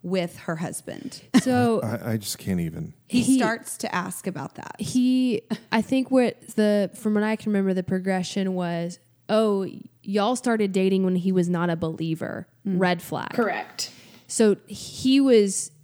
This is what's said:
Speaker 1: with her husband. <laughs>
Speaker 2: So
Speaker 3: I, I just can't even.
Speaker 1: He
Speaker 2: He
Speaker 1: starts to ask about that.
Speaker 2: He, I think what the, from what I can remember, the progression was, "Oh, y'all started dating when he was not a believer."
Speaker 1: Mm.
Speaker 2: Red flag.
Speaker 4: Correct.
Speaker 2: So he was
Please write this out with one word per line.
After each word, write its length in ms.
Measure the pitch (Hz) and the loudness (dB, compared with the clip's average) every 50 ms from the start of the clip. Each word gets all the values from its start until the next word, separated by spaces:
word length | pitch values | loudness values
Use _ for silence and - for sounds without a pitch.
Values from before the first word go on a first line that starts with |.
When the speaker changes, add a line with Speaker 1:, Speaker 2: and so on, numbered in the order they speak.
Speaker 1:
with 360 | _ 180 180 190 170 170 170 - | _ -2 -2 -2 -2 -2 -6 -10
her 180 | - - 170 160 | -8 -8 -6 -4
husband. 640 | 175 156 - - - - - - - - - - - - | -4 -6 -8 -10 -12 -12 -12 -10 -12 -12 -14 -14 -20 2
<laughs> 140 | _ 262 | _ 2
Speaker 2:
So 380 | - 262 254 247 247 240 226 214 | 4 4 2 2 4 2 2 0
Speaker 3:
I, 300 | - 110 110 113 - 120 110 | 0 -2 -4 -4 -4 -2 -2
I 40 | 113 | -2
just 200 | 101 - - - | -2 -6 -10 -10
can't 220 | - - 95 87 | -4 -2 -2 0
even. 340 | 85 82 80 82 80 80 - _ _ _ | 0 -2 -4 -6 -10 -10 -12 _ _ _
Speaker 1:
He 140 | - 247 | -2 0
Speaker 2:
He 160 | 240 - 269 262 | 2 4 2 2
Speaker 1:
starts 400 | 240 220 226 233 - - - - | 4 0 -2 -4 -8 -14 -12 -10
to 140 | - - - | -8 -6 -4
ask 320 | 180 175 190 185 - - 190 | -4 -4 -4 -8 -8 -8 -8
about 280 | 180 - 135 - _ | -8 -8 -10 -12 _
that. 200 | - - - - - | -14 -16 -16 -12 -10
Speaker 2:
He, 640 | 208 - - 254 247 254 254 254 254 254 226 - - _ 226 - - _ | -10 -2 0 2 2 4 2 2 2 0 0 -2 -4 _ -8 -8 -8 _
I 100 | - 220 | -2 -2
think 300 | 208 - - 262 262 - | 0 2 0 0 0 2
what 280 | 262 262 247 226 - _ - - - | 2 4 4 2 0 _ -16 -10 -2
the, 360 | - 214 208 208 208 202 180 - | 2 2 4 4 2 0 0 -4
from 180 | - - 214 214 | -4 -2 0 0
what 80 | 208 208 | 2 2
I 120 | 214 220 214 | 0 -2 -4
can 140 | - 220 | -2 -2
remember, 220 | 208 196 196 190 185 | 0 0 2 2 0
the 80 | 185 | 0
progression 720 | 180 - 190 185 180 190 190 185 185 - - 202 190 190 185 | -2 -2 -2 -2 0 0 -2 -2 -2 -4 -2 -2 -2 -2 -2
was, 440 | 180 180 170 170 170 170 175 175 - _ _ _ _ _ _ | -2 -2 -2 -2 -4 -4 -6 -8 -10 _ _ _ _ _ _
"Oh, 360 | 214 220 220 214 202 196 190 175 - - - - _ _ _ | 2 2 4 4 2 0 -2 -4 -8 -12 -18 -20 _ _ _
y'all 320 | - 196 208 196 214 254 | -2 0 0 2 2 0
started 380 | 240 - 247 233 220 214 196 185 | 0 2 0 2 2 2 2 2
dating 320 | 190 190 190 185 190 190 | 2 2 4 4 4 2
when 100 | 185 185 | 2 2
he 160 | 185 170 190 | 2 0 2
was 160 | 190 185 175 175 | 2 2 2 2
not 200 | 175 170 170 175 | 2 0 0 0
a 80 | 165 165 | 0 -2
believer." 680 | 170 160 160 160 165 165 160 165 - - - - 175 _ _ _ _ 196 | -2 -6 -4 -4 -4 -4 -4 -4 -4 -8 -8 -10 -12 _ _ _ _ -2
Speaker 1:
Mm. 120 | 190 180 | 0 2
Speaker 2:
Red 220 | 185 180 175 175 | 2 2 2 0
flag. 280 | - - - 131 - - | -4 -8 -8 -6 -6 -6
Speaker 4:
Correct. 600 | - - 240 202 170 - - - - - - - - - - - - - _ _ | -2 -2 -2 -2 -2 -6 -8 -10 -10 -10 -10 -10 -10 -20 -20 -20 -20 -20 _ _
Speaker 2:
So 300 | - - 226 214 196 196 _ - | 0 4 4 4 4 2 _ -16
he 540 | 208 - - - - - - 262 262 277 | -14 -14 -14 -14 -12 -4 0 4 4 4
was 500 | 277 269 247 220 208 196 190 - - - _ _ | 6 8 8 6 6 4 2 -4 -6 -8 _ _